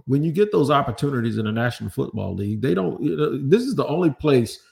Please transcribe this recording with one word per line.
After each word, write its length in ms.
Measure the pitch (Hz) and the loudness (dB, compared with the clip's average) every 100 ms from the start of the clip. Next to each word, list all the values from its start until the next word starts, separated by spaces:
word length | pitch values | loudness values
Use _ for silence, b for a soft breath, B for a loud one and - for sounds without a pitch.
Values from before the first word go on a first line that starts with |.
| - | -2
When 180 | 139 | 0
you 80 | 160 | 0
get 200 | 156 208 | 0 2
those 200 | - 135 | 2 4
opportunities 680 | 143 135 110 143 131 117 110 | 2 0 -2 -2 -2 -2 -2
in 80 | 107 | -2
the 60 | |
National 400 | 110 120 - 107 | 0 -2 -2 -8
Football 440 | - 131 107 95 92 | -6 -6 -4 -6 -4
League, 260 | 101 107 | -4 -2
they 120 | 131 | 0
don't, 280 | 180 180 - | 0 -2 -2
you 140 | 143 151 | -2 0
know, 220 | 151 135 | -2 0
this 240 | 139 220 | 2 2
is 140 | 262 139 | 2 -2
the 120 | 127 | 0
only 240 | 160 170 | 2 2
place, 480 | - 151 131 110 - b | 2 2 4 2 -6 b